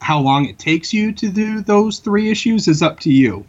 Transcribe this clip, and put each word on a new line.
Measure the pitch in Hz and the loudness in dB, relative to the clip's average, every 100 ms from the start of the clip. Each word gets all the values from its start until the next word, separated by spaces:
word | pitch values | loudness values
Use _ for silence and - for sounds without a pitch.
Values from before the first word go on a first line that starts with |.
how | - 151 | -4 0
long | 135 139 143 | 2 0 -2
it | - | -4
takes | - 165 - | -2 -2 -2
you | 214 214 | -2 -2
to | 208 214 | -4 -4
do | 196 214 214 | -2 -4 -4
those | 202 208 214 214 | 2 2 2 -2
three | - 202 214 | -2 0 0
issues | 214 240 220 170 | -2 0 0 2
is | 156 | 2
up | 160 156 | 0 -2
to | 165 | 2
you, | 135 131 98 | 4 4 0